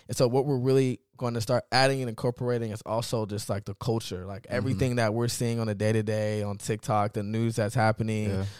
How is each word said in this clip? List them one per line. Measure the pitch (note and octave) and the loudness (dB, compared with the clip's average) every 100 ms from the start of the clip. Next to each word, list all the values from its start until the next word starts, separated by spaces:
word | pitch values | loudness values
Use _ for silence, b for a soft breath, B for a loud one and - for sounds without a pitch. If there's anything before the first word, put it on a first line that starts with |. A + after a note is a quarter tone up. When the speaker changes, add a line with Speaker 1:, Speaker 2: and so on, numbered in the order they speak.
| - | -6
Speaker 1:
And | - | 2
so | B2+ | 4
what | C3 C#3 | 4 2
we're | C3 | 2
really | B2+ C3+ C3 A#2+ _ - | 4 4 2 -2 _ -8
going | B2 A#2 | -4 -2
to | |
start | G#2+ A#2+ - | 0 0 2
adding | B2+ C3+ C3+ | 4 4 2
and | B2 | -4
incorporating | G#2+ B2 A#2+ B2 A#2+ A2+ | -4 -4 -2 -2 -2 -2
is | A2 - | -6 -4
also | A2 A#2 A#2 G#2+ | -4 -2 -2 -2
just, | G#2 - | -4 -4
like, | G2+ | -4
the | G2+ F#2+ | -6 -6
culture, | - A2+ - F2+ F#2 | -2 -2 -2 -8 -8
like, | G2 | -12
Speaker 2:
Mm-hmm. | - B2 | -6 -2
Speaker 1:
everything | B2+ G2 C3 B2 | -2 0 2 2
that | A2 | 2
we're | A2+ A#2+ | 2 0
seeing | - A#2 A#2 | 0 -2 0
on | A2 | -2
a | G2+ | 0
day-to-day | G#2+ A2 G#2+ G#2+ G#2+ G#2+ | 2 2 2 0 0 -2
on | G2+ G2+ | -4 -6
TikTok, | - G#2+ - G#2+ G#2 | -4 -4 0 2 2
the | A2 | -2
news | G2+ A2 A#2 A2+ | -4 0 0 0
that's | G#2 B2 | 0 2
happening, | A2 A2 A2 A2 G#2+ | 2 2 0 -2 0
Speaker 2:
Yeah. | F#2+ G2 | -2 -4